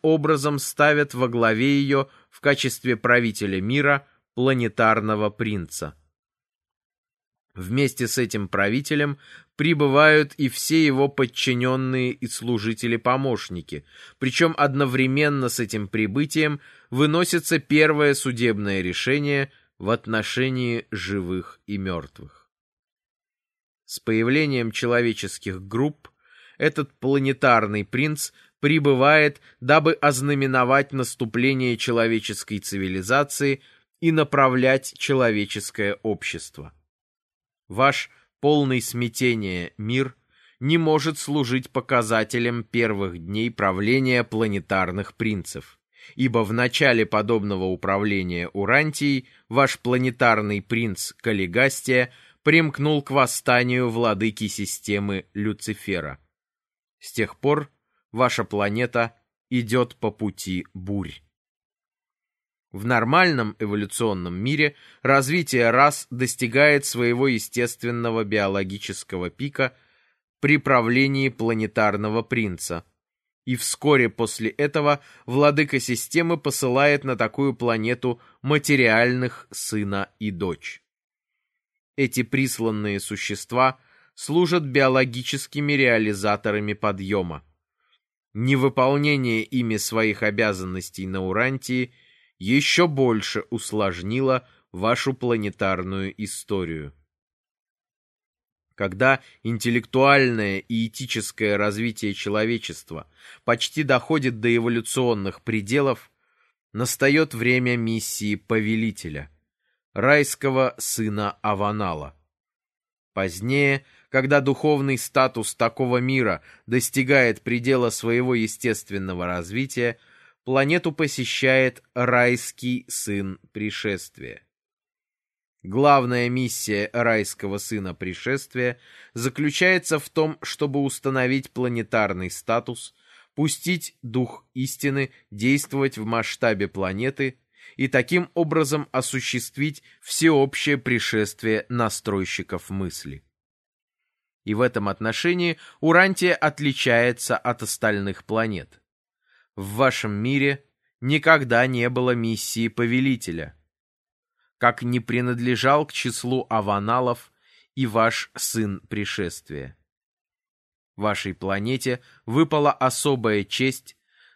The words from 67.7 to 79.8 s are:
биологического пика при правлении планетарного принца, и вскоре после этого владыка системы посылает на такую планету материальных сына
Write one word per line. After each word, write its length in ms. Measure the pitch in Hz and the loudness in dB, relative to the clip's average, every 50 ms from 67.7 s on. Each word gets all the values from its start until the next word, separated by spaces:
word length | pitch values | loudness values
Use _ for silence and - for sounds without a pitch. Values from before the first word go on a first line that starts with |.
| - - - 120 120 117 117 117 113 113 110 | -4 -6 -6 -6 -4 -2 -2 -2 -2 -2 -2
биологического 1080 | 101 107 104 101 98 98 98 98 92 98 104 - - 95 - - - - 90 90 87 | 0 0 0 0 0 0 -2 -4 -4 -6 -10 -10 -10 -10 -10 -10 -10 -8 -6 -6 -6
пика 460 | - - 135 143 143 - 135 123 - _ _ _ _ _ _ _ _ _ _ _ _ - | -8 -8 -10 -8 -4 -2 -4 -4 -4 _ _ _ _ _ _ _ _ _ _ _ _ -2
при 180 | - 139 151 143 | 2 2 2 4
правлении 720 | - 135 135 123 113 113 120 131 135 139 139 135 135 131 | 4 4 2 4 4 4 2 2 2 2 2 0 0 -2
планетарного 920 | - - 113 117 117 110 110 104 - - 107 104 101 101 107 110 107 117 | -2 -2 -2 0 0 0 -2 -2 0 2 2 2 2 0 -2 -2 -2 -2
принца, 640 | 110 - 135 120 110 101 90 80 - - 87 82 - _ _ _ _ _ _ _ _ _ _ _ - | -2 -2 -2 -2 -2 -2 -4 -6 -8 -8 -8 -10 -10 _ _ _ _ _ _ _ _ _ _ _ -6
и 100 | 127 127 120 | -6 -6 -4
вскоре 500 | - - - - - 147 147 135 120 113 | -4 -6 -6 -2 2 4 4 4 4 2
после 420 | - - 117 104 - - 110 107 | 0 -2 -4 -4 -4 -4 -6 -6
этого 520 | - - 143 147 143 160 147 147 147 143 _ - - - - | -2 -2 -2 -2 0 0 0 0 0 0 _ -18 -20 -20 -10
владыка 540 | - 123 139 147 147 143 147 151 143 143 131 | -4 0 4 4 4 4 4 0 0 0 -4
системы 580 | - - 120 - - - - 165 170 165 170 151 | -2 -2 -4 -4 -4 -2 0 0 2 2 0 -2
посылает 640 | - 147 135 - - 127 123 135 143 147 143 143 139 | -2 -4 -4 -2 0 0 2 4 4 4 2 2 0
на 140 | 135 127 104 | -4 -2 -2
такую 360 | 117 110 - - 139 139 127 | -2 -4 0 0 0 0 0
планету 640 | - 120 120 117 113 107 117 123 120 - 127 120 - _ _ _ _ | 0 0 0 0 0 0 -2 -2 -2 -2 -4 -4 -4 _ _ _ _
материальных 1080 | - 135 151 147 147 - 147 131 127 113 110 113 120 123 127 127 127 120 - - - _ | -2 0 0 0 2 2 4 4 6 6 6 4 4 4 2 0 -2 -4 -6 -8 -20 _
сына 580 | - - - - 110 107 | -12 -10 -8 -6 -4 -4